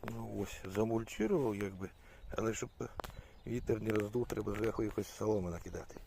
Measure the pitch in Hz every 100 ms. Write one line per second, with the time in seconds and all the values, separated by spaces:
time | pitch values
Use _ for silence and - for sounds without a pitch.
0 | - 113 113 104 98 - 95 98 110 113
1 | 113 - 214 190 123 101 101 95 95 -
2 | - - - - 110 107 - - - -
3 | - - - - - 120 - 113 110 107
4 | 104 123 120 - 104 104 113 110 110 -
5 | 101 - 107 107 90 85 90 87 - -